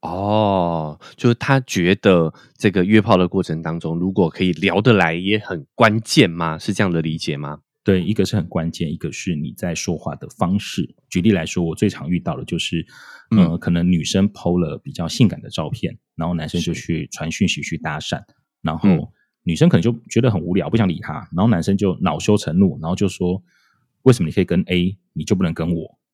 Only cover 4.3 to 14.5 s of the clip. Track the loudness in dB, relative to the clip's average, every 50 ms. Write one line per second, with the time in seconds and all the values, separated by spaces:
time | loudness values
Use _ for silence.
4.3 | 0 0 0 0 0 2 0 2 2 4 4 4 6 6 4 2 0 -2 -2 -2
5.3 | -2 -2 -2 -6 -10 -10 -10 _ _ 4 4 4 4 2 -4 0 4 4 4 4
6.3 | 4 -2 -4 -4 -4 -4 -6 -6 -2 0 0 0 0 0 -2 -2 -4 -4 -6 -6
7.3 | -6 -6 -8 -10 -12 -14 _ _ _ _ _ 2 2 2 2 -2 0 0 0 0
8.3 | 0 -2 -4 -2 -6 -4 -4 -4 -4 -6 -6 -6 -6 -8 -8 -10 -10 -8 -6 -6
9.3 | -4 -4 -6 -8 -8 -8 -8 -6 -6 -6 -4 -6 -6 -6 -6 -10 -10 -10 -14 -18
10.3 | -6 _ -2 0 0 -2 -2 -4 -6 -6 -6 -6 -8 _ _ _ -4 0 2 2
11.3 | 2 2 0 -4 -4 -4 -4 -4 -2 0 -2 -2 -2 -4 -6 -4 -4 -4 -2 -4
12.3 | -8 -8 -8 -6 -6 -6 -4 -4 -6 -6 -6 _ -16 -20 -20 -20 -20 -20 _ _
13.3 | 4 4 4 4 2 -2 -2 0 0 2 2 2 2 2 0 0 0 2 2 2
14.3 | 0 -4 -2 0